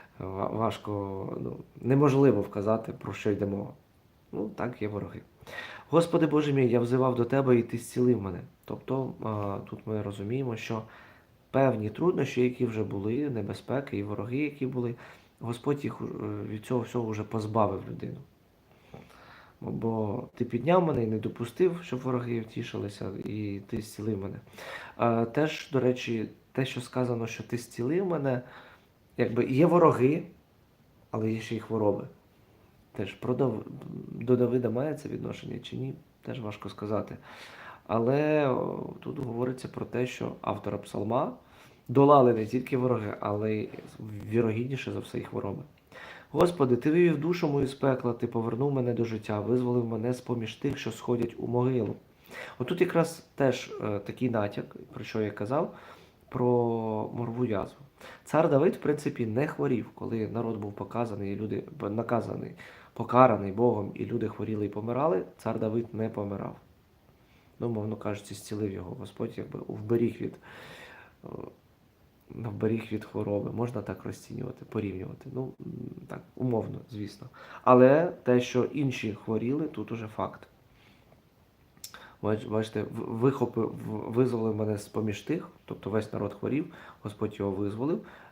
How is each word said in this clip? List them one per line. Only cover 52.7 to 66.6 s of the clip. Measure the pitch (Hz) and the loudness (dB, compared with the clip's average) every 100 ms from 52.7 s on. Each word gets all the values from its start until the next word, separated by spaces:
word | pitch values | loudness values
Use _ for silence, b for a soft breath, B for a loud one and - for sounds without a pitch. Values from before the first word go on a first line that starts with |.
| 175 | 2
якраз | 180 165 165 - - | 4 4 2 -2 -8
теж, | - 135 123 - - | 2 2 2 -4 -6
е, | 107 101 | -4 -4
такий | - - 127 | -6 -2 0
натяк, | 113 104 - - - - | 0 0 -4 -10 -14 -16
про | - | -14
що | 110 113 | -6 -2
я | 107 | -2
казав, | 104 104 143 202 B B B B _ _ | -2 -2 0 -2 B B B B _ _
про | 127 123 123 120 113 110 107 - | 0 4 4 4 0 -2 -2 -4
морову | - 120 117 | -4 -4 -2
язву. | 120 98 - - - - B B | 0 0 -4 -10 -20 -20 B B
Цар | - 151 165 | 0 2 6
Давид, | 139 180 | 6 6
в | - | 2
принципі, | 143 143 143 - | 0 0 -2 -2
не | 113 110 156 | 0 0 0
хворів, | - 143 117 110 | 0 0 0 -2
коли | - 98 113 104 | -8 -6 -4 -2
народ | 110 113 107 | -2 -4 -4
був | 104 | -6
показаний, | 101 98 113 117 101 98 | -8 -6 -4 -2 -4 -6
і | |
люди, | 101 107 101 - - | -4 -4 -6 -8 -8
б-, | 104 | -4
наказаний, | 110 113 120 101 104 - - B B B | -2 0 0 -2 -6 -8 -12 B B B
покараний | - 113 123 127 107 98 | -8 4 8 8 8 0
Богом, | 98 123 104 98 | 2 4 4 -2
і | - | -6
люди | 101 120 107 | -4 -2 -2
хворіли | - 107 104 | -4 -4 -2
і | 101 | -2
помирали, | 104 113 123 156 185 - - | -4 -4 0 0 0 -4 -6
цар | - 113 | -4 -2
Давид | 110 117 113 | 0 -2 -2
не | 107 110 | -4 -4
помирав. | 104 101 98 101 - | -4 -6 -6 -8 -12